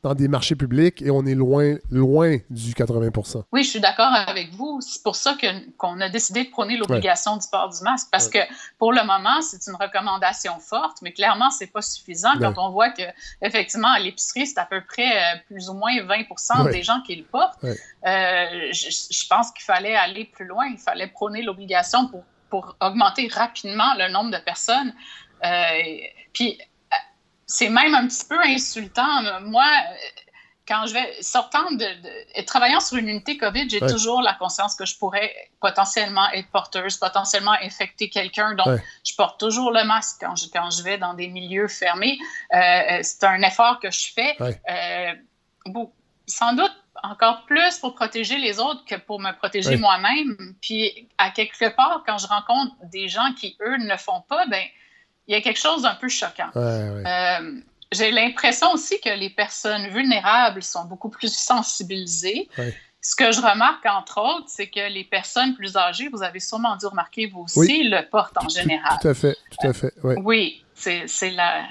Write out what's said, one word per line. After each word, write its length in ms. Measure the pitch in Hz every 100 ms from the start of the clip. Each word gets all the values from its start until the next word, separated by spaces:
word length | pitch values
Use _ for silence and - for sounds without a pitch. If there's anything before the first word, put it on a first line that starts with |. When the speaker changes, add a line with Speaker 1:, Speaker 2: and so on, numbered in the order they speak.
Speaker 1:
dans 120 | 139
des 120 | 139 139
marchés 300 | 139 - 147
publics, 440 | 135 123 170 -
et 80 | 139
on 140 | 139 135
est 80 |
loin, 420 | 131 127 143 147 147 -
loin 480 | 127 131 147 165 143 -
du 240 | 117 113
quatre-vingts 360 | 120 120 117 117
pour 140 | 107 101
cent. 180 | 117 101
Speaker 2:
Oui, 100 | 247
je 60 | 262
suis 120 | 220
d'accord 300 | 202 190 226 240 190
avec 260 | 196 170
vous. 260 | 185 285 285
C'est 220 | - -
pour 140 | 214 -
ça 180 | 277 285
que, 60 | 220 190 - -
qu'on 240 | 180 175
a 80 | 190
décidé 360 | 202 - 202
de 60 | 254
prôner 260 | - 208 233
l'obligation 560 | 208 123 180 175 -
Speaker 1:
Ouais. 40 | 214
Speaker 2:
du 60 | -
port 160 | 196 185
du 140 | 175
masque, 240 | 190 262 -
parce 160 | 185 -
Speaker 1:
Ouais. 200 | 214 -
Speaker 2:
que 60 | - - _
pour 140 | 226
le 100 | 247
moment, 380 | 214 190 196 285
c'est 280 | 320 190 -
une 60 | 185
recommandation 840 | 196 196 202 190 185 208 190 170
forte, 400 | - 226 320 -
mais 100 | 175
clairement, 380 | 175 202 208 254
c'est 200 | - 190
pas 120 | 214
suffisant 500 | - - - 170 208
Speaker 1:
Ouais. 60 | 285
Speaker 2:
quand 140 | 220 202
on 140 | 190
voit 200 | 190 233
que, 120 | 254 180 - - -
effectivement, 500 | 202 220 185 240 220
à 80 | 240
l'épicerie, 460 | 190 190 - 247 285
c'est 120 | -
à 80 | 175
peu 140 | 190
près, 320 | 185 - 254
euh, 240 | 214 170 170 _
plus 220 | 196 180
ou 60 |
moins 180 | 190 220 247
vingt 200 | 185 208 226
pour 140 | 175
cent 240 | - 233
Speaker 1:
Ouais. 80 | 143
Speaker 2:
des 100 | -
gens 180 | - 247 254
qui 80 | 170
le 80 |
portent. 380 | 156 247 370 370
Speaker 1:
Ouais. 140 | 131 107 - - 185
Speaker 2:
Euh, 640 | 190 185 180 175 175 151
je, 160 | 165 -
je 360 | - - - -
pense 240 | 190 233
qu'il 100 | -
fallait 300 | - 185 196
aller 300 | 220 180 196
plus 220 | 220 _ 185
loin. 180 | 190 277
Il 60 | 226
fallait 280 | - 170 190
prôner 360 | - 208 208
l'obligation 640 | 233 190 196 185 180 247 254
pour, 140 | 185 - _ _
pour 260 | 196 185 -
augmenter 480 | 190 202 202 - 240
rapidement 680 | 202 233 - 202 208 240 240
le 120 | 185
nombre 180 | 190 226
de 120 | -
personnes. 480 | - 170 - 247 262 - - - - _
Euh, 40 | 175 175 170 160 165 156 - _ -
puis, 260 | - 240 -
euh, 360 | - _ _ - - _ _ _ -
c'est 240 | - 226
même 240 | 226 302
un 120 | 294 247
petit 180 | - -
peu 100 | 320
insultant. 760 | 320 262 254 226 202 - 262 285 214 190
Moi, 220 | 202 226
euh, 300 | 277 294 170 - - - _ - - _ -
quand 160 | 214 220
je 80 |
vais, 180 | 220 240 -
sortant 480 | - 254 233 294 330
de, 40 | 262
de, 300 | 208 180 170 - -
et 100 | -
travaillant 360 | 190 254 247 302
sur 160 | - 247
une 100 | 220
unité 280 | 214 - 294
covid, 300 | 214 208 269
j'ai 120 | 208
Speaker 1:
Ouais. 80 | -
Speaker 2:
toujours 300 | 226 220 247
la 120 | 240
conscience 400 | 190 180 - 202
que 100 | - 190
je 100 | -
pourrais 340 | 196 196 208 - - _
potentiellement 680 | 196 190 196 - 208 196 196
être 140 | 190 190
porteuse, 460 | 196 190 185 185 190
potentiellement 560 | 190 196 196 202 202 214
infecter 460 | 185 - 190 - 208
quelqu'un. 440 | - 185 - 214
Donc, 120 | 202 180
Speaker 1:
Ouais. 160 | 123 - -
Speaker 2:
je 100 | -
porte 260 | - 202 -
toujours 300 | 220 220 254
le 120 | 226 214
masque 320 | 220 - -
quand 160 | 180 180
je, 100 | -
quand 180 | 175 175
je 120 | 170
vais 160 | 175 202
dans 160 | 180
des 140 | 175 180
milieux 400 | 180 180 190 208
fermés. 500 | - 185 175 220 277 320 - -
Euh, 20 | 180
euh, 400 | 180 180 - 175
c'est 220 | - -
un 160 | 196 185
effort 380 | 190 190 233 240
que 100 | 196
je 220 | 180 -
fais. 200 | - 254 302
Speaker 1:
Ouais. 200 | 123 - -
Speaker 2:
Euh, 420 | 180 175 175 175 170 _ _ _ _ 285
beau-, 200 | - 330 _ _ _ -
sans 280 | - 233
doute 180 | 247 392 - _ -
encore 400 | 196 208 226 233 -
plus 300 | 294 349 349
pour 140 | 254
protéger 440 | 254 220 226 220 277
les 200 | 254 208
autres 220 | 254 269 -
que 80 |
pour 260 | 190 _ 208
me 120 | 196 185
protéger 340 | 196 202 180
Speaker 1:
Ouais. 60 | 135
Speaker 2:
moi-même. 800 | 208 185 202 277 294 202 185 190
Puis, 460 | - 220 220 - 233 -
à 120 | 196
quelque 380 | 190 214 - 226 220
part, 260 | 269 349 -
quand 100 | 208
je 100 | 196
rencontre 460 | 208 - 247 269 - 175
des 180 | 190 196
gens 240 | 185 262 254
qui, 200 | 202 -
eux, 160 | 214 262
ne 140 | 214
le 80 | 196
font 240 | - 180 -
pas, 200 | 277 359
ben, 160 | 196 185 _ _ _ _ _ -
il 80 |
y 20 | 208
a 60 |
quelque 160 | 214 -
chose 220 | 311 320
d'un 140 | 247 -
peu 80 | 247
choquant. 400 | - 185 - -
Speaker 1:
Ouais, 80 | 120
ouais. 400 | 120 113 104 101 101
Speaker 2:
Euh, 540 | 180 180 175 160 135 - _ -
j'ai 180 | 196 220
l'impression 600 | 220 233 247 262 240 339
aussi 280 | 339 - 403
que 100 | 233 202
les 100 | 196
personnes 600 | - 208 - 214 208 202
vulnérables 720 | 202 269 220 190 226 240 190
sont 220 | 185 175 175
beaucoup 240 | 185 220
plus 240 | - 226
sensibilisées. 1120 | - - 247 233 - 180 190 180 165 180 226 403 -
Speaker 1:
Ouais. 180 | 120 - _ _
Speaker 2:
Ce 120 | -
que 180 | - 240
je 80 | 226
remarque, 440 | 240 208 247 311
entre 340 | 220 202 190 -
autres, 260 | 226 330 -
c'est 200 | - 202
que 220 | 202 202
les 140 | 196
personnes 500 | 190 196 185 247 262 254
plus 200 | 196 196
âgées, 320 | 180 175 277
vous 120 | 233
avez 180 | 185 180
sûrement 360 | - 220 233 196
dû 100 | 196
remarquer 400 | 190 170 - 220
vous 140 | 185
aussi, 160 | 175 -
Speaker 1:
Oui. 300 | 170 302 262
Speaker 2:
le 180 | 190 -
portent 300 | 214 - -
en 80 | 165
Speaker 1:
Tout, 80 |
Speaker 2:
général. 440 | 180 165 156 151 -
Speaker 1:
tout 60 | 160
à 60 |
fait, 220 | 135 147 139 _
tout 180 | - 135
à 40 |
fait, 180 | 127 131 -
ouais. 140 | 127 131
Speaker 2:
Oui, 400 | 196 226 180 - _
c'est, 300 | - - 175 165
c'est 240 | - 185
la 340 | 185 175 160 151